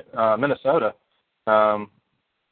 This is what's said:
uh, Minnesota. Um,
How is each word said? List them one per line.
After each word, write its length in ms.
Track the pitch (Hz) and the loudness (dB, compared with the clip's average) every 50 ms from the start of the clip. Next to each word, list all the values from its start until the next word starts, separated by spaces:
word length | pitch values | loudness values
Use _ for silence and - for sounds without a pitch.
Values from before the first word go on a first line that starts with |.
| - _ - 123 | -10 _ -6 -2
uh, 200 | 113 110 110 107 | 0 0 0 0
Minnesota. 560 | 123 143 131 - - 131 147 165 117 107 - _ _ _ _ _ _ _ _ _ _ - | -2 -2 -4 -4 -2 -2 0 0 -2 -2 -4 _ _ _ _ _ _ _ _ _ _ 0
Um, 420 | 107 107 107 107 104 104 104 101 _ _ _ _ _ _ _ _ _ _ _ _ | 2 2 4 2 0 -2 -6 -12 _ _ _ _ _ _ _ _ _ _ _ _